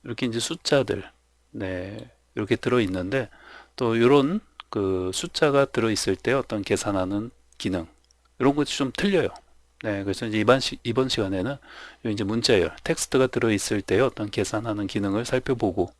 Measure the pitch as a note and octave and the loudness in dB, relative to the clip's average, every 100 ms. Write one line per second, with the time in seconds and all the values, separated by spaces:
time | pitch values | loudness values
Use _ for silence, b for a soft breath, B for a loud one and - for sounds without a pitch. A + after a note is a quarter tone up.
0 | - A#2 B2+ A2+ - C#3 - C#3+ A2+ G2 | -10 -4 -2 -2 -4 -6 2 2 2 -4
1 | - _ _ _ _ A2 F#2+ F#2 F#2 G#2+ | -6 _ _ _ _ -8 -6 -6 -8 -12
2 | - _ _ - G#2+ A2+ - B2 G2 F#2 | -16 _ _ -8 -2 -2 2 0 0 -2
3 | F2+ C3 A2+ B B B B - A#2+ A2+ | -2 -4 -4 B B B B -4 0 4
4 | A#2+ C#3+ C#3 G#3 _ _ - A2 G2 F#2 | 6 6 4 -2 _ _ -8 -2 0 0
5 | F#2 F#2 F3 - D3+ C#3 C3+ - A2+ G#2 | -2 -4 -6 0 2 4 2 0 0 0
6 | - F#2+ - C3 - A2 G2 G2+ G#2+ G2 | -2 -2 0 -2 -2 -6 -2 -2 0 -2
7 | F#2 G2+ A#2 _ _ _ - F2+ E2 _ | -2 -4 -6 _ _ _ -4 -4 -6 _
8 | _ _ _ _ B2+ C#3+ C#3+ - C3+ - | _ _ _ _ 2 4 -2 -2 -4 0
9 | G3+ F#3 A#2+ - _ - _ _ A2+ G2+ | 2 2 0 -6 _ -20 _ _ -4 -4
10 | G2 F#2+ A#2 G#2+ G#2+ C3 - - A#2+ A#2 | -2 -4 -2 2 4 4 2 -6 -2 0
11 | C3 - G2 F#2+ G2+ C#3 - - - - | 0 0 -2 -2 -4 -6 -14 -20 -20 -10
12 | A2+ G#2 G2 A2+ A#2 G#2 E2 - - E3 | -6 -2 -2 0 4 4 4 -2 -4 -4
13 | - C3 B2+ - A#2 G2+ - G#2+ - F#2+ | 0 2 2 2 2 2 0 -2 2 2
14 | C3 - G#2 A2+ G2 A2 A2+ G#2 G2 A2 | 2 0 -6 -2 -2 -2 -4 -4 -2 -2
15 | G2+ G2+ B2 B2+ - B2 G#2+ F#2 E2+ | 0 -2 0 -2 0 0 0 0 -2